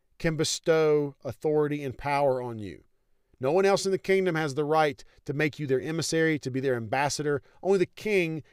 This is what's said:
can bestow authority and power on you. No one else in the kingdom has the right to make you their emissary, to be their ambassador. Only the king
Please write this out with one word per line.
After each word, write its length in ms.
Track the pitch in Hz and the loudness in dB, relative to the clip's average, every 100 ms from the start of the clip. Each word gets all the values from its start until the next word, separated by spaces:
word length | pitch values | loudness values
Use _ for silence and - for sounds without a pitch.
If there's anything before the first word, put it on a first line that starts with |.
| _ - | _ -6
can 180 | 165 151 | -2 0
bestow 760 | 156 - - 160 156 151 143 139 | -2 -2 2 4 4 2 0 -6
authority 600 | - - 156 151 151 147 | -10 -6 -2 0 0 -2
and 120 | 139 113 | -6 -6
power 460 | 143 143 143 127 | -2 2 2 0
on 160 | 123 113 | -4 -8
you. 240 | 101 80 _ _ _ _ _ - | -10 -14 _ _ _ _ _ -6
No 120 | 127 | 0
one 120 | 170 | 4
else 220 | 196 190 190 | 4 4 2
in 60 | |
the 60 | 190 | -2
kingdom 380 | - 190 185 160 | 0 0 2 0
has 180 | 156 | -2
the 100 | 131 | -2
right 380 | 147 156 156 131 - _ | 0 2 2 0 -12 _
to 80 | - | -8
make 260 | 139 156 - | -2 -2 -2
you 80 | 147 | -2
their 140 | 131 | -2
emissary, 580 | 147 165 - 160 160 156 | -2 -4 -2 0 0 0
to 100 | 135 | -4
be 100 | 127 | -4
their 160 | 135 123 | -2 -2
ambassador. 680 | 113 131 143 - 147 143 - _ | -2 -2 0 -2 -4 -4 -6 _
Only 160 | 180 196 | 0 2
the 80 | 175 | 0
king 560 | - 220 202 165 160 - | -4 -2 0 0 -4 -10